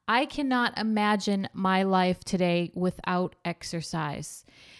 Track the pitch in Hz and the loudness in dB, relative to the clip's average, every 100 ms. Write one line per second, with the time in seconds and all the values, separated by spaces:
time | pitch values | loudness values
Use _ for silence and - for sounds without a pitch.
0 | - 233 294 285 277 247 240 - 220 214 | 0 2 2 -2 0 0 0 -2 -2 2
1 | 208 208 208 196 190 - 190 190 190 185 | 2 2 2 -2 -2 -2 2 2 4 4
2 | 185 180 - 180 180 175 170 180 180 - | 4 0 -2 0 2 2 0 0 -2 -2
3 | - 180 180 - 175 170 - 170 156 165 | -2 -2 -2 -4 -8 -8 -8 -8 -6 -4
4 | 151 143 147 - - - - - | -4 -6 -10 -14 -20 -20 -20 -20